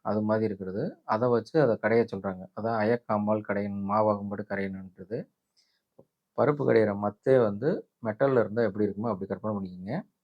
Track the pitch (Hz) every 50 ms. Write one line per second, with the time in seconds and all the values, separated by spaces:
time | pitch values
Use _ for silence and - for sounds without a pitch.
0 | _ 110 104 107 107 107 110 110 110 107 101 95 98 92 92 104 135 196 - -
1 | _ - 113 110 120 127 120 117 117 - - 160 147 123 110 - - 107 117 117
2 | 117 113 - 98 95 98 95 90 92 - _ - 104 113 113 110 104 107 120 120
3 | - - 113 107 104 104 107 110 107 - 101 101 101 101 98 101 98 98 101 107
4 | 110 107 104 101 101 101 101 104 104 - 101 98 98 98 95 95 95 95 - -
5 | 95 90 107 131 190 - _ _ _ _ _ _ _ _ _ _ _ _ _ -
6 | - _ _ _ _ _ _ - 113 127 151 147 135 117 117 113 110 104 101 101
7 | 104 104 101 - _ 135 131 131 117 107 101 101 117 151 190 - - _ _ _
8 | - 113 107 - 139 139 131 123 110 98 101 117 117 107 92 101 107 98 98 98
9 | 107 117 107 92 98 95 101 95 - 110 107 101 95 92 90 90 92 98 123 180
10 | 240 - _ _